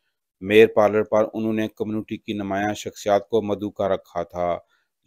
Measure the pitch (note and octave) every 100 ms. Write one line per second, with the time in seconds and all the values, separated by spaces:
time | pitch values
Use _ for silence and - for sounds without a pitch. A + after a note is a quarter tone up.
0 | _ _ _ _ F#2+ G#2+ A2 A2 G#2 G#2
1 | G#2 G#2+ G#2+ - A2 A2 A2 - G#2+ G#2+
2 | G#2 G#2 - G#2 G2 G2 G#2 G#2 - -
3 | G#2+ G2+ G2+ A2+ G2+ G2 G#2 - G2 F#2
4 | - F2 E2+ F2+ F2 E2+ - _ _ _